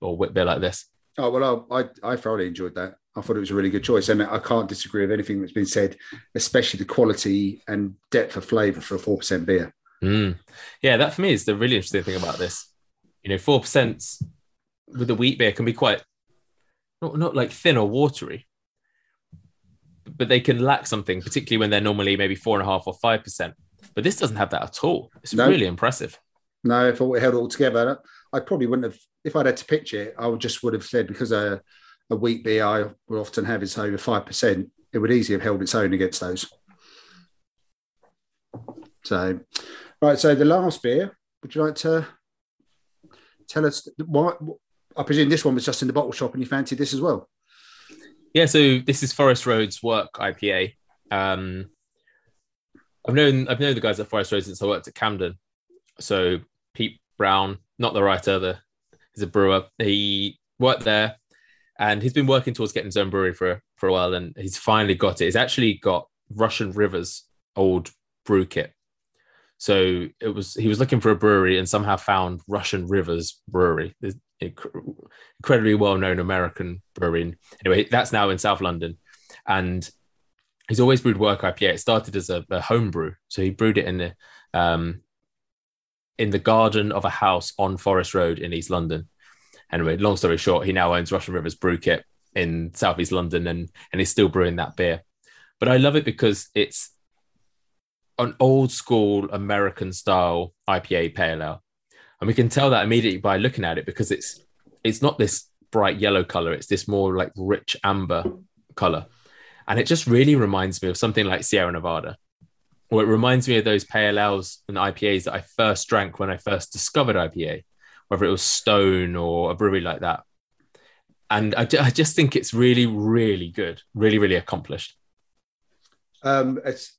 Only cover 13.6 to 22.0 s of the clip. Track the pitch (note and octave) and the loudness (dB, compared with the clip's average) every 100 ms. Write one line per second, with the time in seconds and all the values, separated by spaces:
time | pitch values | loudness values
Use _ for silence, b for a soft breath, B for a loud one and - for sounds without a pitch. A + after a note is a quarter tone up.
13.6 | - C#3+ B2 - - - - _ _ _ | 2 2 2 -2 -12 -10 -12 _ _ _
14.6 | _ _ _ B2+ A#2+ A2+ B2+ C3+ A2 G#2 | _ _ _ -6 -2 2 0 2 2 2
15.6 | A#2 A#2 B2+ G2 - _ _ _ _ _ | -2 0 0 0 -4 _ _ _ _ _
16.6 | _ _ _ _ E3 D3+ E3+ C3+ A#2+ - | _ _ _ _ -8 -2 -2 0 -2 0
17.6 | F3 B2+ G#2 B2 C#3+ - - - - _ | 2 2 2 2 0 -2 -12 -14 -16 _
18.6 | _ _ _ _ _ _ _ - _ _ | _ _ _ _ _ _ _ -20 _ _
19.6 | _ _ _ _ - - B2 B2+ B2+ A#2+ | _ _ _ _ -14 -4 2 2 4 2
20.6 | C3 C#3 - G#2+ G2 F#2 F#2+ C#3 C3 A2+ | 2 0 0 -4 -2 -6 -4 -6 0 0
21.6 | G#2 G#2 G#2 G#2 | 2 2 2 0